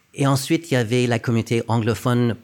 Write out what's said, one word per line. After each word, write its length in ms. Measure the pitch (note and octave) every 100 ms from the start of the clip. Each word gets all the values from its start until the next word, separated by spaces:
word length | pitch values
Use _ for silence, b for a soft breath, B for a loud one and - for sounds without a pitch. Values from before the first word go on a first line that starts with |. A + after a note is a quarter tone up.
| _ -
Et 60 | C#3
ensuite, 440 | C3+ - E3 -
il 40 |
y 20 | B2+
avait 300 | A2 B2 B2
la 120 | A#2
communauté 440 | - A#2 A2 A#2 -
anglophone 720 | A#2 A2+ G#2 C3 B2 A#2+ G#2